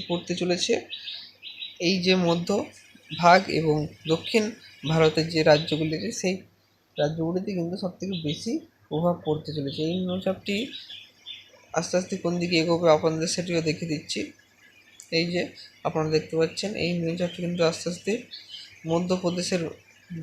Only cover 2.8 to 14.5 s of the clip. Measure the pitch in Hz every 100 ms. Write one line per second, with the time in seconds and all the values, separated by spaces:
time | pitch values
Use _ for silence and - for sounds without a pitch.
2.8 | - - - 156 170 185 196 156 160 151
3.8 | 151 - 156 160 - 226 214 - - -
4.8 | 139 160 160 160 160 165 160 151 160 151
5.8 | 156 156 202 226 185 190 - _ _ _
6.8 | _ - 151 160 160 185 202 185 170 190
7.8 | 185 - 185 185 156 160 226 311 - _
8.8 | - 151 175 170 - 151 151 156 139 156
9.8 | 156 180 185 185 190 190 - 202 262 -
10.8 | - - - _ - - - - - 160
11.8 | 170 180 185 185 170 175 170 170 165 165
12.8 | 170 156 165 160 165 - 175 170 160 160
13.8 | 165 151 - - - - _